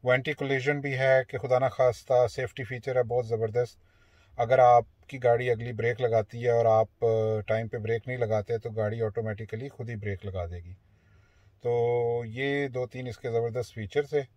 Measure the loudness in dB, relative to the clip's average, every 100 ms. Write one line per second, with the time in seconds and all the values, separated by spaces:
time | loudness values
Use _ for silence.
0 | 2 2 0 -6 -2 -2 0 -2 -4 0
1 | 4 4 2 -6 2 2 2 2 2 2
2 | 0 2 2 0 -8 -8 -10 -8 -2 0
3 | 0 -2 -2 -2 0 -2 -2 _ _ _
4 | _ _ _ -4 2 6 8 8 4 _
5 | _ -2 2 2 2 -2 -4 -4 -4 -2
6 | 0 0 0 -4 0 2 4 4 2 _
7 | 0 2 0 -2 -2 -4 -2 -8 -4 -4
8 | -4 -4 -2 -2 -2 -6 -4 -4 -4 -2
9 | -4 -4 -6 -8 -10 -10 -12 -12 -10 -8
10 | -8 -8 -8 -8 -8 -10 -14 -20 _ _
11 | _ _ _ _ _ _ -2 0 0 0
12 | 0 -4 -6 -6 -4 -2 -4 -6 -6 -8
13 | -10 -8 -4 -2 -2 -4 -8 -10 -4 -4
14 | -2 -4 -4